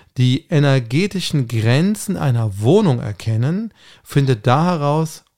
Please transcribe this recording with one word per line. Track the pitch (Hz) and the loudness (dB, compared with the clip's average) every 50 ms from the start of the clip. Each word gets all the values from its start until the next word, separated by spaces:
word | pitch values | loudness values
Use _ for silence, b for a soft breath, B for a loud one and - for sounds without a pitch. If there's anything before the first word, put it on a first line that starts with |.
| B B _ | B B _
die | - 127 127 127 143 - - | 0 2 2 2 0 -2 -2
energetischen | 175 147 143 143 135 131 120 113 123 156 202 202 202 185 - - 165 147 123 | 0 2 2 2 2 0 0 -2 -2 -2 0 -2 -2 -6 -6 -2 -2 -2 -2
Grenzen | 113 120 110 104 113 123 143 175 202 214 - - - 180 | -2 -2 0 0 2 2 2 2 0 0 -2 -4 -6 -4
einer | - 165 139 120 117 113 107 95 101 | -2 0 0 0 0 -2 -2 -4 0
Wohnung | 107 123 170 214 220 165 117 - | 2 4 4 4 4 2 0 0
erkennen, | - 107 104 - - 113 110 110 123 143 175 202 226 214 B B B B B B | -2 -6 -8 -6 -4 -2 -2 0 0 0 -2 -4 -6 -8 B B B B B B
finde | B - - 143 139 131 127 | B -4 -2 0 2 2 0
da | 107 - 123 123 147 165 | 0 2 2 2 2 2
heraus, | 180 180 156 143 143 147 156 160 156 - - _ _ _ | 0 0 0 0 0 0 0 -2 -4 -6 -14 _ _ _